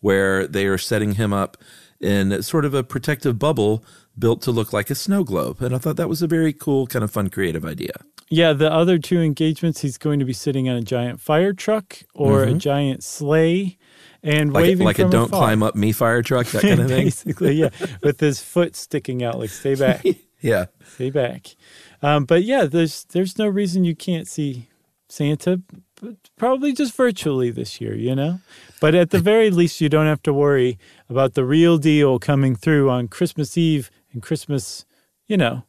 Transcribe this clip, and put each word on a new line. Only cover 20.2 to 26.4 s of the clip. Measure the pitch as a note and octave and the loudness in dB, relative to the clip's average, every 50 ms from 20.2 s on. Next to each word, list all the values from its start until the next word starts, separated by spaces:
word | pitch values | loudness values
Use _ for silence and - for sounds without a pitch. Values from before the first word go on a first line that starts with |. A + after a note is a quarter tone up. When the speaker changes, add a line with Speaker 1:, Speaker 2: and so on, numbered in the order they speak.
Speaker 1:
<laughs> | _ _ _ _ | _ _ _ _
Yeah. | - A2+ A2+ F#2+ F2+ F#2 _ _ _ | -2 0 0 0 -2 -4 _ _ _
Speaker 2:
"Stay | - - - B2+ C3 | -20 -10 -8 -8 -4
back." | C3+ D3 C3 A2+ B1+ B1+ _ - - _ _ _ - - - - _ _ - | -2 -2 -4 -4 -6 -10 _ -20 -20 _ _ _ -20 -20 -20 -20 _ _ 0
Um, | C#3+ D3 D3+ C#3 | 2 2 2 2
but, | B2 E3 E3 F#3 | 4 2 2 2
yeah, | A3 C4 C#4 G#3 | 2 2 2 2
there's, | C#3+ C3 E3+ E3 D#3 - - - | 2 2 0 0 0 -2 -10 -18
there's | _ - F3 F#3+ F#3 - - | _ -2 -2 -2 -2 -2 -4
no | G#3+ G#3 | -2 -2
reason | G3 G3 G#3 F#3 E3+ F#3+ F3+ | 0 -2 -2 -2 0 0 0
you | E3+ E3 | 0 0
can't | - - - F3 E3 F3+ - | -4 -4 -4 -4 -4 -6 -10
see | - - D3+ C#3+ B2+ B2 A#2 _ _ _ _ _ _ _ _ _ | -8 -6 -6 -6 -6 -8 -14 _ _ _ _ _ _ _ _ _
Santa, | - - D3+ C#3+ D3+ D3 - F3+ F#3 F#3 F#3 _ - - _ _ _ _ | -8 -4 -2 -2 -2 -2 -2 -2 -2 -2 -4 _ -20 -20 _ _ _ _
but | - A3+ A3+ _ _ _ _ | -16 -16 -16 _ _ _ _
probably | _ | _